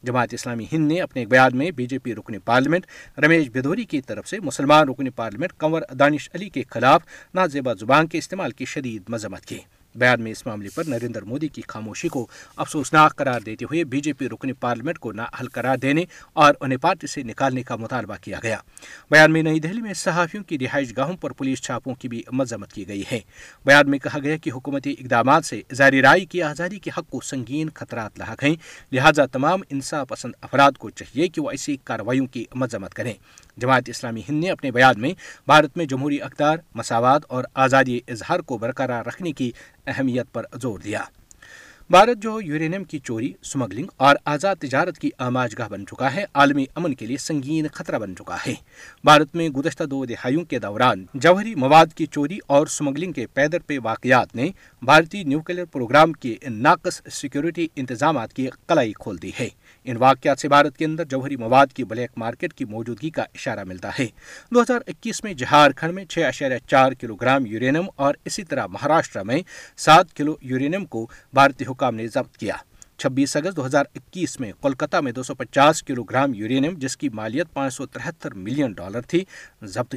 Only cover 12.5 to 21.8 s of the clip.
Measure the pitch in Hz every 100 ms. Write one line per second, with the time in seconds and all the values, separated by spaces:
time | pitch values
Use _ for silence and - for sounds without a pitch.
12.5 | - 151 160 131 160 156 - 135 120 101
13.5 | 110 120 156 160 131 147 139 127 - 139
14.5 | 123 123 117 131 175 117 104 117 - 127
15.5 | - 120 131 135 147 180 - - - 147
16.5 | 147 139 131 170 175 151 - 123 104 135
17.5 | 127 123 117 113 127 104 101 - 95 113
18.5 | 107 - - - - _ 147 156 160 160
19.5 | 156 156 214 226 185 - 170 170 208 196
20.5 | 156 127 143 135 113 135 180 151 131 135
21.5 | 127 - 123